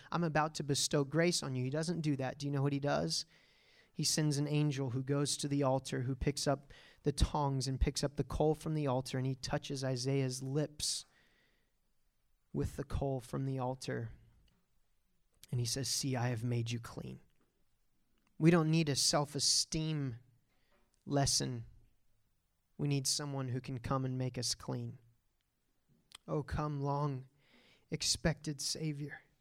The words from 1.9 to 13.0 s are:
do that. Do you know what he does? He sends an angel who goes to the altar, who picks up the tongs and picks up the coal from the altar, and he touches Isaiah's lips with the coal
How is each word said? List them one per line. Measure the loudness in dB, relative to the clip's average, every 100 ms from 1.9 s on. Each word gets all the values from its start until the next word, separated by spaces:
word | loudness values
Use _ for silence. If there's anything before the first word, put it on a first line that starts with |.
| -2
do | 0 0
that. | -2 -4
Do | -2
you |
know | 0
what | 2
he | 0
does? | 0 0 0 -2 -6 -16 _ _ _ _ _
He | -2
sends | 0 2 2 2
an | 2
angel | 4 4 2 -2
who | -2
goes | 0 0 0 0
to | 0
the | 2
altar, | 2 2 0 -4
who | -2
picks | 0 0 0 0
up | 0 -2 -20 -20 -4
the | -2
tongs | 2 2 4 0 0 0
and | 2
picks | 2 2
up | -2 -2
the |
coal | -4 2 2
from | 2 0
the | 0 0
altar, | 0 -2 -2
and | -2
he | -2
touches | -4 -4 -4 -4
Isaiah's | -2 -2 0 0 0 -2
lips | -2 -2 -2 -2 -4 -4 -6 _ _ _ _ _ _ _ _ _ _ _ _ _ _
with | -4 -4 -4
the |
coal | -4 -2